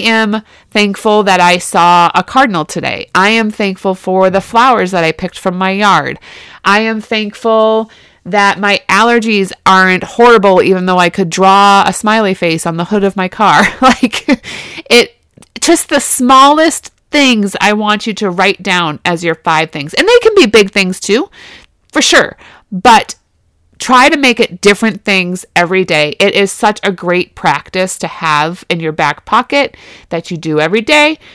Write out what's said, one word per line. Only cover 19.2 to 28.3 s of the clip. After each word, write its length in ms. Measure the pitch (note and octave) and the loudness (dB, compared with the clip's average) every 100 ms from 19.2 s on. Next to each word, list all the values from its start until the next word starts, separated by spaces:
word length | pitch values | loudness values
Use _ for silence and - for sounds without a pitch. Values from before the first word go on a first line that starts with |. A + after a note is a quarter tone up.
your 120 | E3+ D#3+ | -4 -4
five 360 | E3+ D#3 D#3+ | -2 -2 -2
things. 220 | D#3 C#3+ | -8 -8
And 140 | - F#4+ | -2 2
they 120 | A#4+ | 4
can 160 | A4 G4+ | 4 4
be 100 | A3+ | 4
big 260 | A3 G3 | 4 2
things 280 | G3+ F#3 F#3 | -2 -4 -4
too, 300 | - A3+ G4 - - - _ _ _ | -2 -2 -2 -12 -20 -20 _ _ _
for 100 | D4+ | -2
sure. 360 | - D4 - - - - _ | 0 0 0 -8 -20 -20 _
But 440 | F#3 B3 A3 - - _ _ _ _ _ - | 0 4 4 2 -12 _ _ _ _ _ -10
try 300 | - B3 C#4+ | 0 2 2
to 80 | D#4 | 2
make 220 | C4 A#3 | 0 0
it 220 | - F3 | -2 0
different 420 | G3+ G3+ A3+ - | 0 0 -2 -4
things 420 | - F#3+ F3+ F3+ - F3 | -4 -2 -2 -8 -6 -2
every 300 | F3 F#3 F3+ | 0 0 0
day. 300 | D#3 D3+ - | 0 -2 0
It 140 | G3 | 0
is 180 | - G3 | 2 -2
such 280 | - G#3+ G#3+ | 0 -2 -2
a 80 | G3+ | -6
great 440 | F3+ F3 F3+ - - | -4 -4 -2 -4 -4
practice 640 | E3+ D3 - F#3 F#3 - | -4 -4 -6 -4 -4 -6
to 80 | E3 | -10
have 580 | - E3 | -6 -2